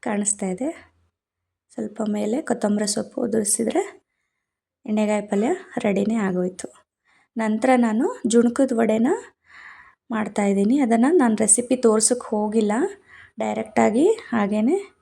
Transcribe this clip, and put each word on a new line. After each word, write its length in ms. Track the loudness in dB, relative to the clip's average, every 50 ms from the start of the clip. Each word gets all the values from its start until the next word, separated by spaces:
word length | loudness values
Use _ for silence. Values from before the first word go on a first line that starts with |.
| -6
ಕಾಣಿಸ್ತಾ 420 | -4 -4 -4 -2 -4 -4 -4 -4 -6 -6
ಇದೆ. 160 | -6 -6 -8 -8 -10 -20 _ _ _ _ _ _ _ _ _ _ _ _ _ _ _ _ _ _
ಸ್ವಲ್ಪ 240 | -10 -10 -10 -8 -6 -4 -4 -2
ಮೇಲೆ 220 | -2 -2 -2 -2 -4 -2 -4
ಕೊತ್ತಂಬರಿ 380 | -4 -2 0 0 0 0 0 -2 -2
ಸೊಪ್ಪು 240 | -4 -6 -6 -4 -4 -4
ಉದುರಿಸಿದ್ರೆ 560 | -2 0 -2 0 0 -2 -2 -2 0 0 -2 -2 -2 -10 -20 _ _ _ _ _ _ _ _ _ _ _ _ _ _ _ _ _ -4
ಎಣ್ಣೆಗಾಯಿ 340 | -2 0 0 0 0 -2 -2 -2
ಪಲ್ಯ 180 | -2 0 0 0 -2 -4 -6 -10 -10 -4 -2
ರೆಡಿನೇ 340 | 0 0 0 0 0 0 -2 -2
ಆಗೋಯ್ತು. 400 | -2 -2 -2 -2 -4 -6 -8 -16 -16 _ -20 _ _ _ _ _ _ _ _ _ _ _ -4 -2
ನಂತರ 260 | -2 0 0 2 2 4 4 4
ನಾನು 200 | 2 2 0 0 -2 -4 -4 -2 2 4
ಜುಣಕದ 400 | 4 4 4 2 2 0 0 2 0
ವಡೆನ 300 | 2 2 2 2 2 0 0 -2 -4 -14 _ _ _ _ -20 -20 -20 -20 -20 -20 -20 -20 _ _ _ _ -6
ಮಾಡ್ತಾಯಿದ್ದೀನಿ. 640 | -6 -6 -4 -2 -2 0 0 2 2 2 2 2 2 2
ಅದನ್ನು 240 | 2 2 4 4 4 4 4
ನಾನು 140 | 4 4 2 2 2
ರೆಸಿಪಿ 320 | 2 2 0 2 -2 -2 2 4
ತೋರ್ಸೋಕ್ಕೆ 420 | 4 4 4 2 0 0 -2 -2 -4 -2
ಹೋಗಿಲ್ಲ, 400 | -2 -2 0 0 0 0 2 0 0 -2 -2 -4 -10 _ _ -20 -20 -20 -20 _ -6
ಡೈರೆಕ್ಟಾಗಿ 640 | -6 -4 -4 -6 -6 -4 0 2 2 2 2 2 2 2 2 0 -4 -6
ಹಾಗೇನೆ 460 | -2 -2 -2 0 0 0 0 0 0 0 -4 -8 _ _